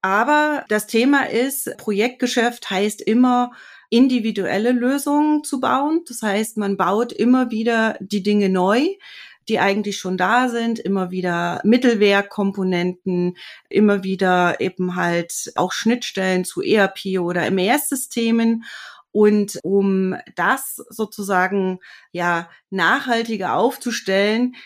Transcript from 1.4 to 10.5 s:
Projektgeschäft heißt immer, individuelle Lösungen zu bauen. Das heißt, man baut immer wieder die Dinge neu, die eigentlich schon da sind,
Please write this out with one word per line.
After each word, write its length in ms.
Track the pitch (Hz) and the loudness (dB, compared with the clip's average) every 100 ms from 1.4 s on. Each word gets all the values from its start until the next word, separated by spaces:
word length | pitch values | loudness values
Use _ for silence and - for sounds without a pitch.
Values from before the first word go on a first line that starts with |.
| 262 262 - - | -2 -2 -8 -8
Projektgeschäft 920 | - 196 240 254 240 240 226 226 - | -4 0 0 0 -2 0 0 -2 -6
heißt 320 | 190 208 - | -2 -2 -2
immer, 520 | - 226 254 247 247 - - - _ | 0 4 4 4 0 -6 -20 -20 _
individuelle 840 | 233 262 247 220 202 185 196 226 | 4 4 4 -2 -2 -2 0 2
Lösungen 720 | 247 247 277 285 294 302 302 302 | 2 2 0 0 2 2 0 -2
zu 160 | 269 | -4
bauen. 400 | 262 262 294 320 339 | 0 0 0 -2 -4
Das 120 | 233 | -6
heißt, 360 | 220 202 220 - | -2 -2 -2 -4
man 180 | 202 196 | -4 0
baut 380 | 175 202 240 | 0 0 -2
immer 380 | - 226 254 254 | 0 2 2 0
wieder 460 | 220 226 226 220 - | -2 0 0 0 -2
die 200 | 196 208 | -6 -4
Dinge 280 | 196 208 196 | 0 2 2
neu, 360 | 185 185 226 320 392 - - - - - | 2 2 2 0 -4 -16 -20 -20 -20 -4
die 120 | 220 | 0
eigentlich 380 | 196 202 208 196 | 0 0 -4 -6
schon 200 | 185 185 | -6 -2
da 320 | 185 233 | 2 2
sind, 280 | 254 | 0